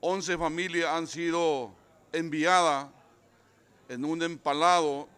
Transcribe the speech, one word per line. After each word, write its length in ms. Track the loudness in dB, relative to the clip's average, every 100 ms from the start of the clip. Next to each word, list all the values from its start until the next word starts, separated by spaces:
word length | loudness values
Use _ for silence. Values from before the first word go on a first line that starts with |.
Once 360 | 0 -2 -2 -2
familias 520 | -2 -2 -2 -2 0
han 180 | -2 -4
sido 640 | -4 -2 0 0 0 -4 -14 _ _ _
enviadas 800 | -6 -4 0 4 4 4 2 -4 -16 _ _ _ _ _ _ _ _ _
en 160 | -6
un 180 | -4 -2
empalado 880 | -2 -2 -2 2 4 4 2 -2 -8